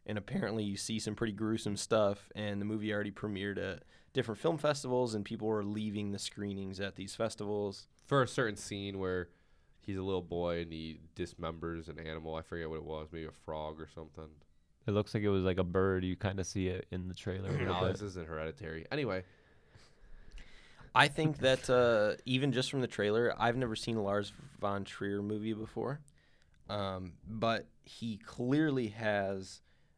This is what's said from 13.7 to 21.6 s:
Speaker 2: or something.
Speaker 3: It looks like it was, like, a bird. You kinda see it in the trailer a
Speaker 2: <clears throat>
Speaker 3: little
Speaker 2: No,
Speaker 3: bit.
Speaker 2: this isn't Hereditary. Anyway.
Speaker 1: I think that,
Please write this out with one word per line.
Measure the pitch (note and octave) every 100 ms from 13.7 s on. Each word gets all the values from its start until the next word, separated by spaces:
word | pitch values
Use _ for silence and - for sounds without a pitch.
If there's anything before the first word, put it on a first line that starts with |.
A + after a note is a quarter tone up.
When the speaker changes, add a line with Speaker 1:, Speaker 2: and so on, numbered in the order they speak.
| D#2
Speaker 2:
or | D#2
something. | - D#2 D#2+ D#2 D2 - - _ _ -
Speaker 3:
It |
looks | G#2 G#2
like | A2+
it | G#2
was, | G2
like, | F#2 F2+
a |
bird. | F2+ F#2 F#2+ F#2
You | F#2 F2+
kinda | G#2 F#2+
see | F2+ G2 F#2
it | F#2 -
in | F#2 F#2
the |
trailer | F2+ - F#2 F#2+
a |
Speaker 2:
<clears throat> | F#2+
Speaker 3:
little | F#2
Speaker 2:
No, | F2+ F#2
Speaker 3:
bit. |
Speaker 2:
this | F#2+
isn't | G2+ F#2 D#2+
Hereditary. | D#2+ D#2+ D#2 D#2+ E2 -
Anyway. | C#3+ B2+ F#2 F#2 - - - - - - - - - - - - - - - -
Speaker 1:
I | A#2+ C#3+
think | D3 D#3 C#3
that, | B2+ B2+